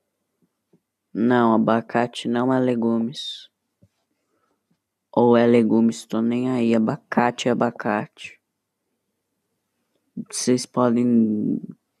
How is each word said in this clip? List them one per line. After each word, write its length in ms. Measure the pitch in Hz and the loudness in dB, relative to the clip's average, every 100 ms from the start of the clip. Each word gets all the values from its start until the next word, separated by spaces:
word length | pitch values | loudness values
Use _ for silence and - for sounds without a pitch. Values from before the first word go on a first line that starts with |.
| _ _ _ _ _ _ _ _ _ _ _ | _ _ _ _ _ _ _ _ _ _ _
Não, 400 | - 117 123 117 | -2 2 2 4
abacate 720 | 110 110 113 113 120 120 - 120 | 2 2 0 -2 -2 -2 -6 -6
não 240 | 120 127 | -4 -2
é 80 | 131 | 0
legumes. 880 | 127 120 117 117 117 151 - - - _ _ _ _ _ _ _ _ _ _ _ _ _ _ _ _ | 0 -2 -2 -2 -4 -8 -12 -14 -20 _ _ _ _ _ _ _ _ _ _ _ _ _ _ _ _
Ou 240 | - 120 | 2 4
é 120 | 117 120 | 6 6
legumes, 580 | 120 110 110 113 113 | 4 4 2 2 -2
tô 160 | - 110 | -6 -4
nem 300 | 117 120 127 | -2 -2 -4
aí. 240 | 127 117 | -2 0
Abacate 720 | 113 113 147 _ - 120 123 127 | 2 0 -4 _ -2 -2 -2 -2
é 40 | |
abacate. 840 | 117 120 - 117 104 147 - - - _ _ _ _ _ _ _ _ _ _ _ _ _ _ _ _ _ - - | 0 -2 -2 -4 -4 -6 -14 -20 -20 _ _ _ _ _ _ _ _ _ _ _ _ _ _ _ _ _ -16 -12
Vocês 360 | - - 123 - | -6 -2 -2 -2
podem 920 | - 123 120 123 117 110 107 87 - - - _ _ | -2 0 2 2 2 2 0 -2 -4 -8 -18 _ _